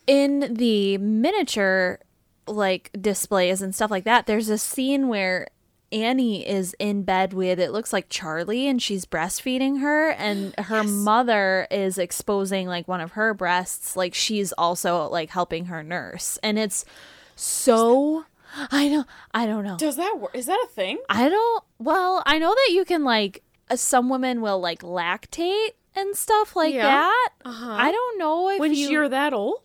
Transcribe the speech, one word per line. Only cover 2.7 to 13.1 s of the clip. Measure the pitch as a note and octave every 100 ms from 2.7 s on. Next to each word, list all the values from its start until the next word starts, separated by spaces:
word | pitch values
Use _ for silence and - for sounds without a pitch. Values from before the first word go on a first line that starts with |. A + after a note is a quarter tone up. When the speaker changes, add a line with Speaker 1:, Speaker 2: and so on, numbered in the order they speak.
| F#3 - G#3
Speaker 1:
displays | G#3 G3 - G3 F3+ F#3+
and | F#3+ F#3+
stuff | A3
like | F#3+ G#3+
that, | A#3+ A#3
there's | G#3+ A3
a | G#3+
scene | - - C4 C#4 C4+
where | G#3+ F#3 F#3 - - _ _ _
Annie | A3 A3+ C4 B3 G3 -
is | G3 F3+ -
in | G#3 G3+
bed | F#3+ F#3 F#3+
with, | F#3 F#3 F3+
it | E3+
looks | G3+ A3+
like | G3+ -
Charlie, | - D#3 D#3+ E3+ A#3 C#4
and | B3+
she's | - G3 -
breastfeeding | E3+ E3+ - C4 B3+ C4+ C#4
her, | C#4+ D4+ D#4
and | - G#3+ G3+ G3 -
her | F#3+ A3
Speaker 2:
Yes. | G#3+
Speaker 1:
mother | G3+ G#3 A3 B3 G#3+ G3 F#3+ -
is | G3+ F#3+ F#3
exposing, | F3 - - G3+ G3 G3 F3+
like, | F3 E3+
one | F3+
of | E3